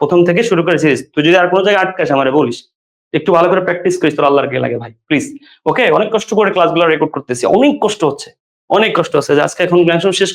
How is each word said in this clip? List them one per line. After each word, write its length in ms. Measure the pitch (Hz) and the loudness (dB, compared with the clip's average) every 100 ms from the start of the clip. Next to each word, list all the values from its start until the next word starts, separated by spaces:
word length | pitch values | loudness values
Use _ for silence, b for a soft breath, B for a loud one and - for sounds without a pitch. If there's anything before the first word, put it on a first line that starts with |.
প্রথম 180 | 147 175 175 | 0 2 2
থেকে 120 | 175 226 | 2 0
শুরু 120 | 175 165 | 0 0
করে 100 | 160 | 0
সিরিজ, 180 | 151 123 - | 0 0 -4
তুই 100 | 151 151 | -2 2
যদি 100 | 185 | 2
আর 40 | 175 | 2
কোনো 100 | 185 196 | 0 2
জায়গায় 160 | 202 | 0
আটকাস 240 | 180 - 147 135 | 0 -2 -2 0
আমারে 140 | 131 147 | 0 0
বলিস, 200 | 120 - _ _ _ _ _ | 0 -4 _ _ _ _ _
একটু 160 | - - 170 | -6 0 2
ভালো 100 | 175 | 2
করে 140 | 185 180 | 0 -2
প্র্যাকটিস 280 | 175 180 180 | -4 -4 -2
করিস, 140 | 156 - | -2 0
তোর 80 | 143 | 0
আল্লাহর 200 | 139 123 | 0 -2
কে 80 | 127 | -4
লাগে 120 | 123 113 | -4 -6
ভাই, 100 | 113 - - | -10 -14 -4
প্লিজ। 180 | 147 - - b b 156 | -4 -4 -14 b b -4
ওকে, 180 | 254 208 156 | 0 2 0
অনেক 120 | 220 | 0
কষ্ট 160 | 214 - 214 | -4 -2 0
করে 120 | 196 | 0
ক্লাসগুলো 300 | 180 170 160 170 | 2 0 2 2
রেকর্ড 260 | 151 156 139 | 0 -2 -6
করতেছি, 280 | 127 123 123 226 | -8 -4 0 2
অনেক 180 | 285 294 | 2 0
কষ্ট 160 | 208 - | -2 -2
হচ্ছে, 240 | 156 - - _ _ _ - | -4 -4 -14 _ _ _ -4
অনেক 200 | 196 220 170 | -2 0 -2
কষ্ট 140 | 156 151 | -2 -2
হচ্ছে। 160 | 151 147 | 0 0
যে 60 | |
আজকে 180 | 151 - 180 | 0 -2 0
এখন 120 | 175 170 | 2 2
ব্যাংক 140 | 170 | 2
সময় 160 | 190 185 | 0 -2
শেষ 80 | 185 | -2